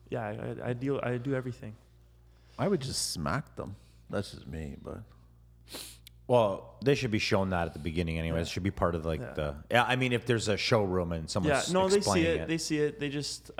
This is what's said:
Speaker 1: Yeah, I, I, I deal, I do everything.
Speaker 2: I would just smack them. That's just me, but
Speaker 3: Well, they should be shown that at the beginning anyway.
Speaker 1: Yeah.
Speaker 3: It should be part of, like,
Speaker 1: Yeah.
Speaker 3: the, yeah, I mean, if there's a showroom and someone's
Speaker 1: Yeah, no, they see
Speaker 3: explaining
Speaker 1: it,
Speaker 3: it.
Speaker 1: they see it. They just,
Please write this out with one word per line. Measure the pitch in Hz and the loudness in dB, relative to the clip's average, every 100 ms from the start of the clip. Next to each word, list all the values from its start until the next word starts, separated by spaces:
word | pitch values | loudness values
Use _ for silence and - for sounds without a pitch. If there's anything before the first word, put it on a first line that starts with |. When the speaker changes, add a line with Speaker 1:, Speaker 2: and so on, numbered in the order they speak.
| - | -8
Speaker 1:
Yeah, | 123 107 | -6 -4
I, | 110 120 117 117 | -6 -8 -6 -6
I, | |
I | |
deal, | 123 135 135 | -4 -2 -2
I | 123 123 | -2 -2
do | 127 131 | -2 -4
everything. | 127 120 107 104 - - - - - - - - | -4 -10 -12 -16 -20 -20 -20 -20 -20 -20 -20 -2
Speaker 2:
I | 147 | 0
would | 190 | 0
just | 131 - - | 0 -4 -4
smack | - 71 113 - - | -2 0 -2 -4 -10
them. | - 101 - - - | -10 -10 -18 -20 -6
That's | 98 101 | -4 -4
just | - - | -10 -10
me, | 80 76 67 | -8 -8 -10
but | - - 110 - - - - - - - - - - - - | -10 -12 -14 -20 -20 -20 -20 -20 -16 -14 -14 -16 -20 -20 4
Speaker 3:
Well, | 123 107 95 - - | 6 6 2 -8 -2
they | 123 143 | 2 2
should | 120 | 2
be | 104 | 0
shown | - 104 95 | 4 2 4
that | 90 82 | 2 0
at | |
the | 78 | -2
beginning | 80 80 85 80 | -4 -2 0 0
anyway. | 80 82 | 0 0
Speaker 1:
Yeah. | |
Speaker 3:
It | 82 | -2
should | - | -2
be | 92 | -2
part | - 90 85 | 2 0 2
of, | 80 | -2
like, | 78 | -4
Speaker 1:
Yeah. | 64 | -4
Speaker 3:
the, | 71 76 71 - | -4 -4 -6 2
yeah, | 117 117 | 4 4
I | 127 | 2
mean, | 127 | 2
if | 120 - | 0 2
there's | 117 110 | 0 2
a | 98 | 0
showroom | - 117 98 90 85 | 4 4 4 2 0
and | 82 80 | -2 -2
someone's | 107 87 135 - | 0 2 2 2
Speaker 1:
Yeah, | |
no, | 185 190 | 2 4
they | |
see | 202 | 4
Speaker 3:
explaining | 196 190 165 | 4 4 4
Speaker 1:
it, | 165 | 2
Speaker 3:
it. | 160 | 0
Speaker 1:
they | 160 | -2
see | - 151 | 0 0
it. | 147 147 | 0 0
They | 143 | -4
just, | 143 139 - - - | -4 -6 -8 -12 -4